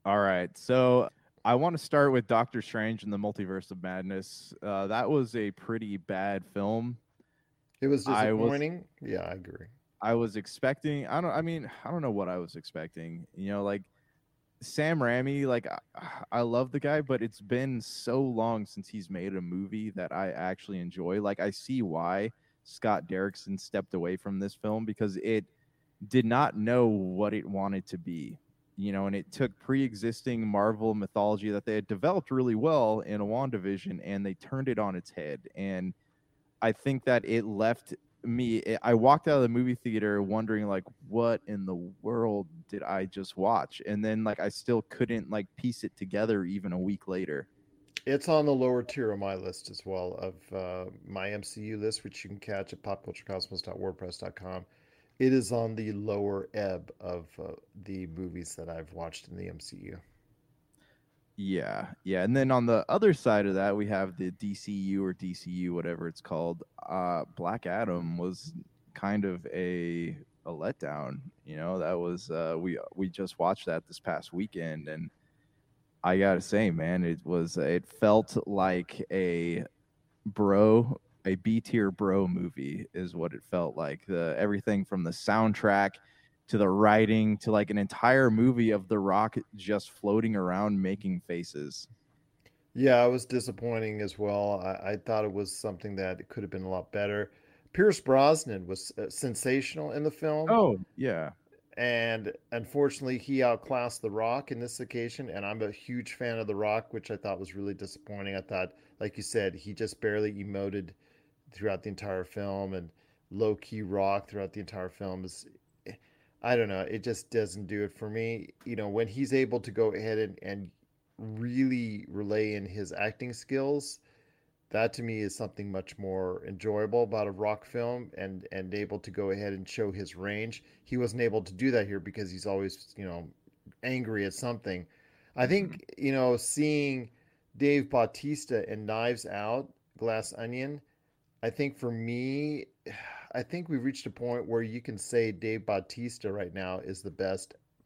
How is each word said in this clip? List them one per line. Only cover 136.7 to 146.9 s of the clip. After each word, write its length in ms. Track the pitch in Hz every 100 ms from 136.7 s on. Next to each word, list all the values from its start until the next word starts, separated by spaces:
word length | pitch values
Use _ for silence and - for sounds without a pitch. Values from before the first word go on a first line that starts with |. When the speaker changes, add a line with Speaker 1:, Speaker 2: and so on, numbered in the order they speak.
| 147 139 131 117 _ _ _ _ 117
Speaker 2:
Dave 320 | 143 143 127
Bautista 800 | 131 113 - 143 147 - 113 -
in 140 | 107
Knives 400 | 107 110 120 113
Out, 480 | - 101 107 123 - _ _ -
Glass 380 | 113 110 -
Onion, 480 | - 117 123 139 143 - _ _ _ _ _
I 60 | 117
think 280 | - 139 139
for 120 | 123
me, 760 | 113 113 120 131 143 151 147 - _ -
<sighs> 460 | - - - -
I 100 | 123
think 260 | 120 175 170
we've 160 | 135
reached 220 | 131 135 117
a 40 |
point 360 | - 120 120 113
where 140 | 117
you 180 | 113 120
can 160 | 120 104
say 340 | - 120 113
Dave 320 | 90 110 110 98
Bautista 640 | 98 - - 120 - 104
right 200 | 101 90
now 260 | 95 92 92
is 220 | 73